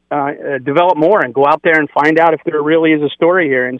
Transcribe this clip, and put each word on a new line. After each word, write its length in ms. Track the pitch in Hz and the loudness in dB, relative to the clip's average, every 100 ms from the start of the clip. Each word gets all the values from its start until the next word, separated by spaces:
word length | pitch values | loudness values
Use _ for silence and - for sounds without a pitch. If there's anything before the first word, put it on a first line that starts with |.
| _ | _
uh, 40 | 143 | -6
uh, 420 | 143 147 139 135 | -6 -8 -8 -6
develop 400 | 127 143 175 160 | -2 0 2 2
more 260 | 160 208 | 2 2
and 80 | 131 | 0
go 140 | 120 143 | 0 2
out 160 | 156 | 2
there 160 | 175 160 | 2 0
and 80 | 147 | 0
find 280 | 139 147 160 | 0 2 2
out 140 | 170 | 2
if 80 | 160 - | 0 -4
there 160 | 151 | -4
really 320 | 147 165 160 | 0 0 2
is 80 | 151 | 0
a 60 | 143 | -2
story 380 | - 170 185 151 | 0 0 0 0
here." 200 | 127 | -2
And 120 | 127 | -4